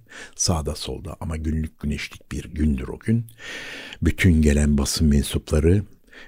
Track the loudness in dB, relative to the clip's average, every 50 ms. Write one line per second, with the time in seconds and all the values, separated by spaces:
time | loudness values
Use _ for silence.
0 | -10 _ -20 -20 -20 -20 -8 -4 -2 0 0 0 -2 -4 -6 -6 -8 -10 -10 -10
1 | -10 -12 -12 -10 -8 -8 -6 -4 -4 -2 -2 -2 -4 -4 -8 _ -6 -6 -4 -4
2 | -8 -10 -14 -18 -16 -10 -10 -10 -10 -10 -4 0 0 0 0 0 -4 -8 -10 -8
3 | -2 0 0 0 0 -4 -12 -18 -16 -14 -14 -12 -12 -14 -14 -16 -16 -16 -10 -2
4 | 0 0 0 4 4 6 6 6 6 4 4 4 4 4 2 2 2 0 0 2
5 | 4 4 4 4 2 0 -2 -6 -4 0 0 2 4 4 4 4 0 -4 -12 _
6 | _ _ -20 -20 -20